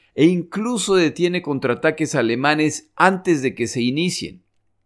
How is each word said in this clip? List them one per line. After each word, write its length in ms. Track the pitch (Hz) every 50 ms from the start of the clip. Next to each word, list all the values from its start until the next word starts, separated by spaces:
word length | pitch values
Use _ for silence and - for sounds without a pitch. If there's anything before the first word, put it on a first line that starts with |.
| _ _ _
e 100 | - 143
incluso 680 | 170 185 175 170 - - 190 214 240 247 214 180 208 190
detiene 480 | 185 170 151 - - 175 175 180 180 180
contraataques 720 | 160 143 127 120 123 120 117 - 160 156 - 160 135 -
alemanes 800 | 143 120 113 117 123 135 143 151 151 156 147 - - - _ _
antes 460 | - 165 190 196 185 185 185 170 143 131
de 120 | 131 -
que 120 | - 120
se 160 | 107 - 131 120
inicien. 600 | 123 131 151 175 180 175 - - 78 - - _ _ _ _ _ _ _ _ _